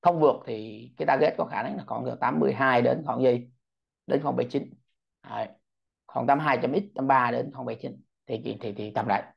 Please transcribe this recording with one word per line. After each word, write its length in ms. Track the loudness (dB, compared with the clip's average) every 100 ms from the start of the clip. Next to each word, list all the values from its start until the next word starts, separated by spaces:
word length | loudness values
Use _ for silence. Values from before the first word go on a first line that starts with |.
Không 200 | 4 6
vượt 160 | 4 4 -2
thì 420 | -8 -8 -14 -18 _
cái 100 | 0
target 280 | 4 4 2
có 60 |
khả 180 | -4 -4
năng 140 | -6 -8
là 80 | -8
khoảng 180 | -6
từ 120 | -6 -2
tám 200 | -2 2
mươi 120 | 0
hai 300 | 2 2 4
đến 200 | 4 0 -2
khoảng 160 | 2
gì? 280 | 2 2 -2 _ _ _ _ _ -4
Đến 160 | -2
khoảng 140 | 0 -2
bảy 100 | -2
chín. 240 | -4 -6 -16 _ _ _ _ -12
Đấy. 200 | -8 -8 -10 _ _ _ _ _
Khoảng 200 | -4 2
tám 120 | 2
hai 200 | 4 2
chấm 120 | 2
X, 80 | 0 -2
tám 120 | -6 2
ba 240 | 4 4
đến 200 | 0 -4
khoảng 120 | -8 -10
bảy 120 | -8
chín. 200 | -10 -12 _ _ -10
Thì, 140 | -8
thì, 120 | -6 -8
thì, 120 | -8
thì 180 | -8 -6
tầm 180 | -4 -2
đấy. 140 | -2 -2